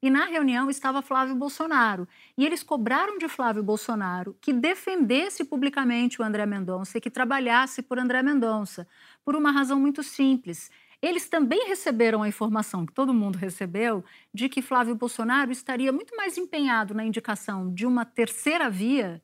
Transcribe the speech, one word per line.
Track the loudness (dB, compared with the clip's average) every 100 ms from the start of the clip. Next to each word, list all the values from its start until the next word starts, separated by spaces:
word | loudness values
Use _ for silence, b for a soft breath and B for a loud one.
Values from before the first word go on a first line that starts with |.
E | 4
na | 4 2
reunião | 2 2 2 0
estava | 0 -2 -2
Flávio | 0 0 0 -2
Bolsonaro. | -4 -4 0 4 4 2 -6 b b 0
E | 0
eles | 0
cobraram | -2 -2 2 2 0 -2
de | -6
Flávio | -2 -2 0
Bolsonaro | 0 -2 -2 -4 -2 -4 -6 -6
que | 0
defendesse | 2 2 -2 -2 0 2 2 0 -4
publicamente | -4 0 0 0 0 2 0 0
o | -2
André | 0 -2
Mendonça | -2 -4 -4 -4 -6
e |
que | -6
trabalhasse | -2 0 0 4 4 2 -2
por | -6 -2
André | 0 2
Mendonça, | 2 2 2 0 -4 -10 -16 b b b -4
por | 0
uma | 2
razão | 4 2 4
muito | 2 0
simples. | -6 2 4 4 0 -12 -12 b b b
Eles | -2 -2 0
também | 0 2 2 0
receberam | -2 -2 2 4 4
a | 0
informação, | -2 0 0 -2 -4 -6
que |
todo | -2 2
mundo | 2 2 -2
recebeu, | -6 -6 -6 -2 -2 -2 -6 B B
de | -6 -4
que | -4
Flávio | 0 2 2 0
Bolsonaro | -4 -4 0 2 2
estaria | -4 -6 -2 0
muito | 0 -4 -6
mais | -6 -4
empenhado | -6 -2 2 2 0
na | -4 -2
indicação | -4 -4 -6 -6 -6 -6
de | -2 0
uma | 0 0
terceira | 0 -2 0 -2 0 0
via | 0 0 0 0 -6